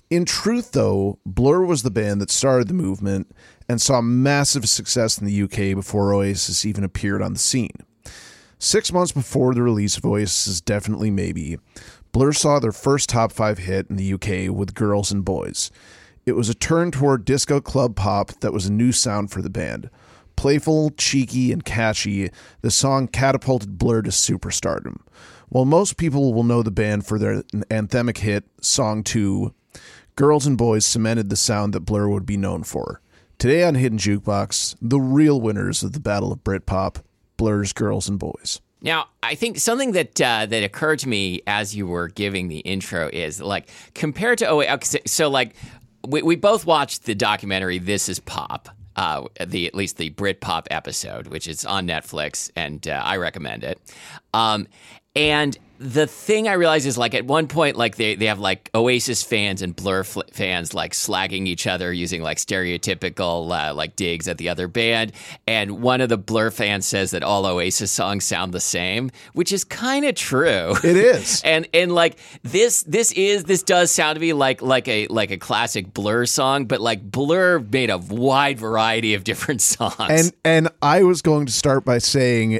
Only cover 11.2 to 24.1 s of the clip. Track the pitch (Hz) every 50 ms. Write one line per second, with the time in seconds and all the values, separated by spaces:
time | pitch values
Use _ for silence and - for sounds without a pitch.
11.2 | 87 87 82 82 80 82 82 - _ _ _ - - - - - - _ - 117
12.2 | 135 147 151 - - 147 147 143 117 110 - - - 143 139 139 - - - 120
13.2 | 113 104 - - 110 107 107 92 90 92 95 95 - - - 95 95 95 95 95
14.2 | - 104 95 90 92 92 95 98 101 92 92 - 107 104 101 101 101 - 101 101
15.2 | 90 95 92 67 - - - - - - - - - - - - - - _ _
16.2 | - 127 107 107 117 110 117 - - - 160 170 175 175 135 131 143 139 135 120
17.2 | 92 - 135 139 - - 143 139 - - - 135 123 120 104 - 98 104 98 101
18.2 | - - - - - 110 - 104 87 101 101 107 120 127 117 - - 120 101 104
19.2 | 104 98 - 95 - - - 95 82 57 57 50 - - _ _ - - - -
20.2 | _ - - - - 139 147 147 - 160 156 156 151 151 - - - - - 139
21.2 | 123 110 120 127 127 123 117 175 - - - 113 113 110 107 - - 104 101 98
22.2 | 98 95 - - - - - - - 113 - - - 135 135 135 131 - - 120
23.2 | 139 135 135 - - 135 131 117 104 101 98 87 117 120 113 110 104 98